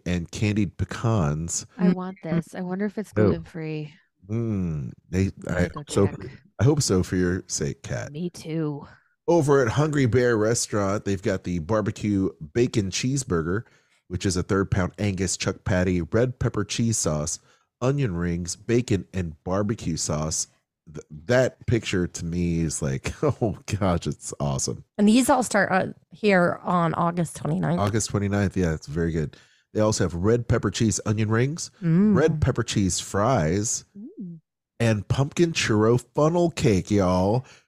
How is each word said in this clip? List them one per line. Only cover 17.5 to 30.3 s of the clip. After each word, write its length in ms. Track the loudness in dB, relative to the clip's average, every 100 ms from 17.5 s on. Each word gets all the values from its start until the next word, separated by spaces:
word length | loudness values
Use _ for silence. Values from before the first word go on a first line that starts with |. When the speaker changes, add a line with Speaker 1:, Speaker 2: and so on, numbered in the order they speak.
| _ _ _
Speaker 1:
onion 340 | -2 0 -2
rings, 400 | -2 -2 -2 -4 -8
bacon, 500 | 0 0 2 -2 -2
and 300 | -6 -6 -6
barbecue 540 | -4 -2 -2 -4 -4 -4
sauce. 500 | -2 -2 -2 -4 -6 _ _ _ -20
Th-, 120 | -18 -16 -12 0
that 400 | 2 2 -2 -2
picture 400 | 0 0 -2 -2
to 180 | -4
me 360 | -6 -2 0 0
is 200 | -2 -2
like, 300 | -4 -4 -6 -2
<laughs> 40 |
oh 340 | -2 0 -4 -4 -6 -2
gosh, 280 | 0 0 -2
it's 260 | -8 -10 -6
awesome. 440 | -4 -2 -4 -8 -10 2
Speaker 3:
And 100 | 4
these 200 | 4 4
all 120 | 2
start, 280 | 2 0 0
uh, 140 | 0 -2 -6 _
here 500 | -4 2 4 4 0
on 320 | -2 0 0
August 420 | 0 -2 -2 -4 -4
twenty-ninth. 440 | -4 -2 0 0
Speaker 1:
August 300 | 0 0 0
twenty-ninth, 460 | 0 0 2 0 2
yeah, 160 | 0
it's 120 | 0 -4
very 220 | -2 0
good. 240 | 0 -4 -6 _ _ _
They 80 | 0
also 240 | 2 2
have 100 | -2
red 320 | 0 2